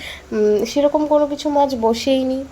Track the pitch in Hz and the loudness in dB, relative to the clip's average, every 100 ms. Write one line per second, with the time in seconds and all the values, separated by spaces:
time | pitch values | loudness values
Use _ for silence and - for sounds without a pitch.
0 | - - - 220 208 208 226 - 285 302 | -12 -16 -6 0 2 2 0 0 2 2
1 | 294 294 294 285 302 285 285 262 220 233 | 2 2 2 -2 -2 0 0 0 0 0
2 | - 269 262 262 269 | 0 0 0 -4 -8